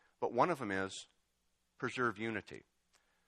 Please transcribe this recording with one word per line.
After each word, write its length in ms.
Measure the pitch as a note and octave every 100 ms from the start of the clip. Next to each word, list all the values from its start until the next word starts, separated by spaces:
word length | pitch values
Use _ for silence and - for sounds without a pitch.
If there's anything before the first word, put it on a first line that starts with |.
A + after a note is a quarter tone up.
| _ _
but 140 | B2
one 160 | A#2 D#3+
of 80 | D3+
them 140 | G#2+
is 340 | F#2+ F#2+ - - _ _ _ _ _ _ -
preserve 400 | B2 C3 B2 G2+
unity. 460 | A2+ G#2 - A#1+ - _ _ _ _ _